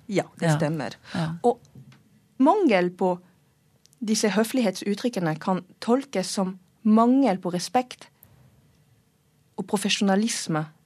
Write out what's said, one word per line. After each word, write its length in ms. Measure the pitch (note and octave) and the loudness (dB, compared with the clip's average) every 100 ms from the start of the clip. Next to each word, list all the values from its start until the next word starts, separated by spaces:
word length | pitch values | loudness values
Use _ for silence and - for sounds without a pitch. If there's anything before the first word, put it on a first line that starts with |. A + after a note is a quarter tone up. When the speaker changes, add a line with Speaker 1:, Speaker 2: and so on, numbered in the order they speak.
| - | -6
Speaker 1:
Ja, 160 | F#3+ - - | -4 -4 -2
det 100 | E3 | 0
Speaker 2:
Ja. 80 | D3+ | 2
Speaker 1:
stemmer. 360 | D3 D#3+ A#2 - - | 0 -2 -6 -10 -12
Speaker 2:
Ja. 200 | F#3 D#3+ E3+ | -6 -6 -2
Speaker 1:
Og 160 | A#3+ A#3+ _ - - - _ _ _ - | -2 -2 _ -20 -20 -20 _ _ _ 0
mangel 500 | C4+ G#4 E4+ F#3+ F3 | 2 4 4 4 2
på 280 | F3+ F#3 F3+ - _ _ _ _ _ _ - | 0 -2 -2 -8 _ _ _ _ _ _ -10
disse 240 | G#3+ A3 G#3+ | -4 0 0
høflighetsuttrykkene 1080 | F#3+ A3+ C4 A3 F#3+ - G#3 B3 G#3 E3 D#3 | 0 0 0 -2 -2 -4 -4 -4 -2 -4 -4
kan 240 | - F#3 F#3 - | -2 -4 -6 -10
tolkes 460 | - B3+ C4+ - F#3 | -2 0 0 -6 -4
som 320 | - F#3 F#3+ _ _ | -4 -6 -6 _ _
mangel 520 | G#3+ A3 A#3 C4+ C4 F#3 | 2 4 6 4 4 0
på 140 | F3+ | -2
respekt 560 | F3 - B3 B3+ - - _ - _ _ _ _ _ _ _ _ _ _ _ _ - | -4 -2 -2 -2 -10 -20 _ -20 _ _ _ _ _ _ _ _ _ _ _ _ -12
og 80 | F#3 | -6
profesjonalisme 1000 | G3+ G3+ - G3 F#3+ A3+ - - D#3 D#3 _ | -4 -2 0 2 2 0 -4 -4 -4 -4 _